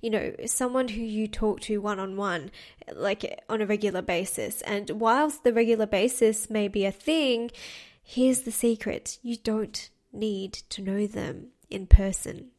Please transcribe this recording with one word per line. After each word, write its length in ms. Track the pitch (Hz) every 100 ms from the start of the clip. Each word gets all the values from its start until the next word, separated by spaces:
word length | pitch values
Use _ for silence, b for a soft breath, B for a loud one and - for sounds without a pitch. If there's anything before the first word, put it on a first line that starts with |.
you 100 | 233
know, 220 | 214 - - 233
someone 400 | - 254 254 254
who 160 | 214
you 240 | 226 214 214
talk 320 | 214 220 -
to 180 | - 208
one-on-one, 720 | 208 202 190 196 202 175 139 B B B -
like, 480 | - 196 208 - - -
on 120 | 220
a 60 | 208
regular 360 | 214 208 180
basis. 600 | - 175 196 - 107 214
And 260 | - 202 202
whilst 520 | 214 226 247 302 294
the 100 | 247
regular 340 | 226 226 226 214
basis 640 | 196 233 254 220 220 -
may 200 | 214 202
be 160 | 202
a 80 | 196
thing, 580 | 190 - 320 277 233 233 B B B B B
here's 380 | _ - 254 254
the 100 | 247
secret. 680 | 220 240 226 214 - - -
You 160 | 240 233
don't 540 | - 214 214 - - _ _
need 400 | 214 214 196 190
to 280 | - - -
know 280 | 190 196 208
them 400 | 214 - - 247 _ _
in 180 | - 190
person. 640 | - 196 190 - - 254